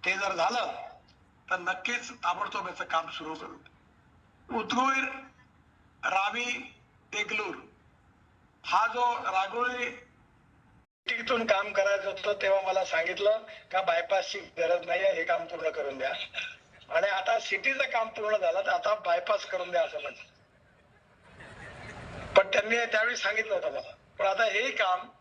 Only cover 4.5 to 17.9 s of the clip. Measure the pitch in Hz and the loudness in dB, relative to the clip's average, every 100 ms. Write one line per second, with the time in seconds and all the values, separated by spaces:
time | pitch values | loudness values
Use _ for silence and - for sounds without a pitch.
4.5 | 233 214 240 262 269 262 - - _ - | -4 0 2 4 4 0 -6 -14 _ -20
5.5 | _ _ _ _ _ - 190 202 226 240 | _ _ _ _ _ 0 2 2 0 -4
6.5 | 240 - - _ _ _ 208 214 214 202 | -4 -8 -18 _ _ _ -6 -2 -2 -4
7.5 | - - - - _ _ _ _ _ _ | -8 -14 -20 -20 _ _ _ _ _ _
8.5 | _ - 185 226 240 247 240 196 190 196 | _ 0 2 4 2 0 0 0 0 0
9.5 | 226 240 247 247 - - _ _ _ _ | 0 -2 0 -6 -8 -20 _ _ _ _
10.5 | _ _ - _ _ - 220 233 240 226 | _ _ -20 _ _ -6 -6 0 0 4
11.5 | 196 202 196 196 202 190 196 208 202 196 | 2 2 2 2 2 -2 -4 -2 0 2
12.5 | 196 190 190 185 165 190 175 202 220 - | 2 2 0 2 0 -2 2 2 2 -2
13.5 | - - 185 190 170 170 190 - 202 170 | -18 -2 0 2 2 4 2 2 -6 -10
14.5 | - 170 175 165 175 196 170 165 170 165 | -2 2 2 2 2 2 2 2 0 0
15.5 | 170 160 156 139 135 135 - - - - | -4 -2 -2 -4 -2 -4 -4 -6 -8 -8
16.5 | - _ - - 165 202 190 240 226 - | -10 _ -20 -2 2 2 2 2 0 2
17.5 | 190 - 180 262 | 0 0 0 0